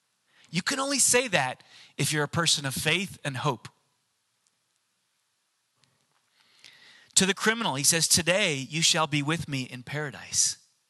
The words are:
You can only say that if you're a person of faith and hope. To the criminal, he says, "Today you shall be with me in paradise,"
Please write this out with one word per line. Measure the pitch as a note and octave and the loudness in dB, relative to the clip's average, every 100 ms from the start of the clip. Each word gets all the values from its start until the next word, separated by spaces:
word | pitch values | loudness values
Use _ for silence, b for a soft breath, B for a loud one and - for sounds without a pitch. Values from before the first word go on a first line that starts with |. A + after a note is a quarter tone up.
| _ _ _ b b | _ _ _ b b
You | E3 | -4
can | - C#4 | -2 -2
only | C#4 C#4 | -2 2
say | - B3 B3+ | 4 4 2
that | F3 B2+ A#2+ B B B - | 0 0 -6 B B B -4
if | C#3 | -2
you're | D#3 | 0
a | C#3+ | 0
person | D#3 E3 - C#3+ | 0 2 0 -2
of | |
faith | B2+ D#3 E3+ G3 - D3 | -2 0 0 -2 -6 -8
and | C3 | -4
hope. | D3 A#2+ - _ _ _ _ _ _ _ _ _ _ _ _ _ _ _ _ _ _ _ _ _ _ _ _ _ _ B B B B B B B B - | -4 -4 -10 _ _ _ _ _ _ _ _ _ _ _ _ _ _ _ _ _ _ _ _ _ _ _ _ _ _ B B B B B B B B 2
To | F#3+ | 2
the | |
criminal, | F#3+ G#3+ A3+ G#3 C3+ | 2 0 0 -2 0
he | |
says, | C#3+ E3+ D3+ | 2 2 2
"Today | - E3 F#3+ G3+ C#3 | 2 2 2 2 -2
you | B2+ D#3 | -4 0
shall | D#3+ E3+ D#3+ | 2 2 2
be | D3 | 0
with | C#3 E3 D#3+ | 0 -2 -2
me | C#3 | -6
in | B2 B2 | -6 -12
paradise," | A#2+ D3 D3 F#2 F#2 - - - _ _ | -8 -8 -8 -10 -6 0 0 -2 _ _